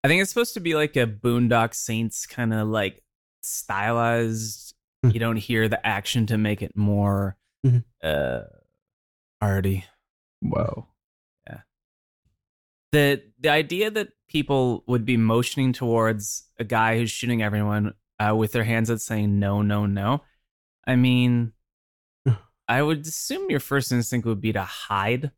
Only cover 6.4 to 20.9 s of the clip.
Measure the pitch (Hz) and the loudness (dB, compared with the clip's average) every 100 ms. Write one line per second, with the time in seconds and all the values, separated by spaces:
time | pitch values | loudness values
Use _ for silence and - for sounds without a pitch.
6.4 | 107 104 101 - 104 101 101 101 98 92 | 0 -2 -4 0 2 2 2 2 -2 -6
7.4 | _ _ 135 123 - _ 80 73 65 60 | _ _ 2 2 0 _ -2 0 0 -4
8.4 | 50 50 _ _ _ _ _ _ _ _ | -8 _ _ _ _ _ _ _ _ _
9.4 | 104 95 95 95 - _ _ _ _ _ | 0 2 0 -2 -4 _ _ _ _ _
10.4 | - - - - - _ _ _ _ _ | -4 -2 -2 -6 -16 _ _ _ _ _
11.4 | - - _ _ _ _ _ _ _ _ | -18 -18 _ _ _ _ _ _ _ _
12.4 | _ _ _ _ _ 147 143 139 - _ | _ _ _ _ _ 2 4 2 -4 _
13.4 | 147 147 151 180 214 214 202 _ _ 151 | 0 2 0 -2 -2 -2 -8 _ _ -4
14.4 | 143 135 127 117 - 123 110 120 113 113 | 0 2 2 -2 -2 -2 2 2 4 2
15.4 | 120 - 131 120 123 117 110 110 101 - | 0 0 0 0 0 2 2 0 -6 -10
16.4 | _ - 107 113 113 113 117 - 123 117 | _ -12 -4 0 2 2 -2 -4 -2 -2
17.4 | 107 104 104 104 104 - _ _ 107 110 | 0 0 0 0 -2 -6 _ _ 0 2
18.4 | 107 123 113 113 113 113 - 107 104 101 | 2 0 0 0 0 -2 -2 -2 2 2
19.4 | 101 104 104 104 104 98 101 143 _ _ | 2 2 2 0 0 0 -2 -2 _ _
20.4 | _ _ _ _ - | _ _ _ _ 0